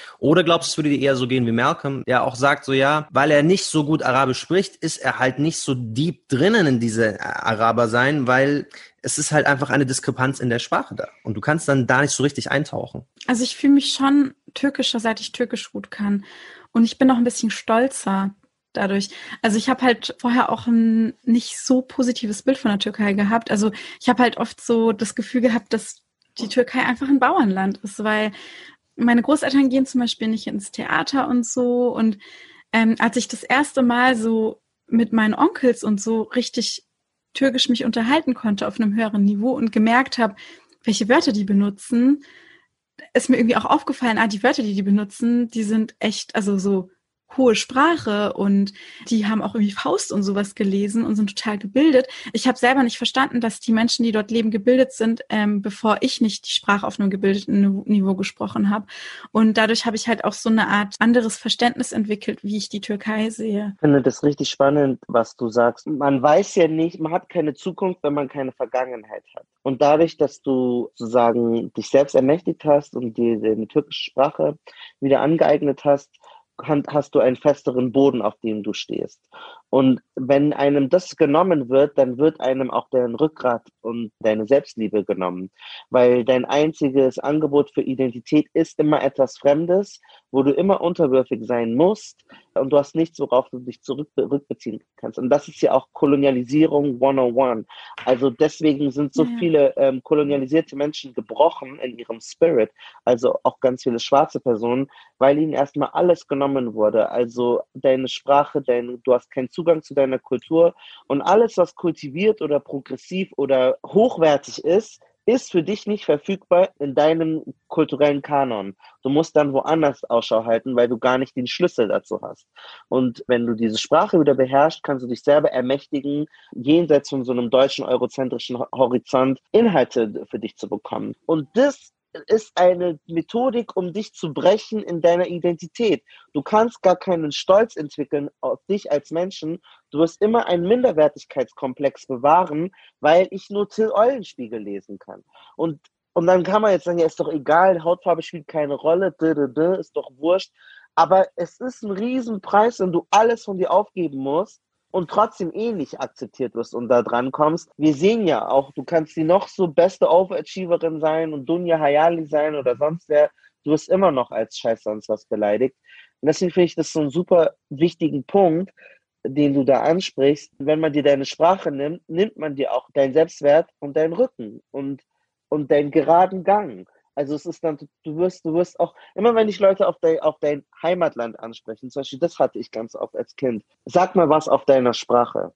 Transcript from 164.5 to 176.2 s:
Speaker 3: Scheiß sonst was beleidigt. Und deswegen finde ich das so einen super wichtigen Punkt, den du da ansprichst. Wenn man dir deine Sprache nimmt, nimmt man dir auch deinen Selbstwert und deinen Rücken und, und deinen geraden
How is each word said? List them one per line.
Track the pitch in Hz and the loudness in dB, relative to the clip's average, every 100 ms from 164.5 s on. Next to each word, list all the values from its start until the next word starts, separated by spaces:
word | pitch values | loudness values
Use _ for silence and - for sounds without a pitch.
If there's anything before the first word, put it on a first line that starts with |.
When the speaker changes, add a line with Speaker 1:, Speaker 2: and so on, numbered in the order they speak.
| - | -6
Speaker 3:
Scheiß | 120 113 | -4 -4
sonst | - 107 - | -4 -8 -6
was | 107 - | -8 -6
beleidigt. | 107 104 107 131 _ _ - - _ | -4 0 0 -2 _ _ -20 -20 _
Und | 139 | -2
deswegen | 160 180 | 0 0
finde | 185 175 | 0 0
ich | |
das | - 156 | 0 -6
so | 160 | -4
einen | 147 | -4
super | 156 180 180 156 - - | -2 2 2 2 -2 -14
wichtigen | 139 170 - 160 143 | -2 -2 0 -4 -4
Punkt, | - 202 185 160 190 _ - _ _ _ | -2 2 2 0 -4 _ -20 _ _ _
den | - 135 147 | -8 0 0
du | 139 | 2
da | 131 127 | 2 2
ansprichst. | 147 175 - - 139 147 - - | 2 0 -2 0 0 0 -4 -10
Wenn | 139 156 | -4 0
man | 160 | 0
dir | 147 | 0
deine | 143 139 | 2 2
Sprache | 135 - 165 190 165 | -2 0 2 2 -2
nimmt, | 139 143 170 - | -6 -6 -8 -8
nimmt | 160 214 - | -4 -4 -4
man | 156 139 | -8 -6
dir | 135 | -4
auch | 123 - | -4 -6
deinen | 143 139 | -2 0
Selbstwert | 135 160 - 143 151 170 - | 2 0 0 2 4 2 -8
und | 143 139 | -6 -2
deinen | 160 | -2
Rücken | 170 254 - 110 113 _ | 0 -2 -2 -14 -16 _
und, | 139 139 135 _ _ _ _ - | -10 -10 -10 _ _ _ _ -6
und | 151 139 | -4 2
deinen | 147 147 | 2 2
geraden | 156 147 170 | 0 4 4